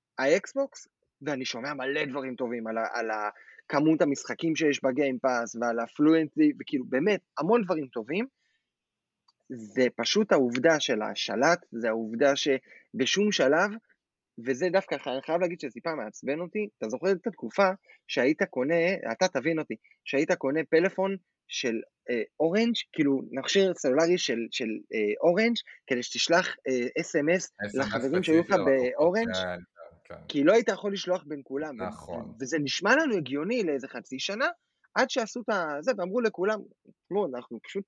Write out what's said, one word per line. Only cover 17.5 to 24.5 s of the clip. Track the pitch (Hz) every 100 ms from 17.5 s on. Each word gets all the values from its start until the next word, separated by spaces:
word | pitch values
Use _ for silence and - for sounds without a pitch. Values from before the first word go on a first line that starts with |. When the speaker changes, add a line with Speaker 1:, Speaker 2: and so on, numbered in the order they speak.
| - 196 196 _ - -
Speaker 1:
שהיית | - 127 156
קונה, | 185 131 131 170 170 190 -
אתה | 117 185
תבין | 135 135 160
אותי, | 151 110 _ _
שהיית | - 135 160
קונה | 180 135 151 151
פלאפון | 160 185 - 190 196 _ _ -
של, | - 127 113 - _ -
אה, | 120 107 -
אורנג', | 160 196 233 226 -
כאילו, | - 143 135 -
מכשיר | 123 131 196 190
סלולרי | 170 143 135 165 175
של, | - 117 113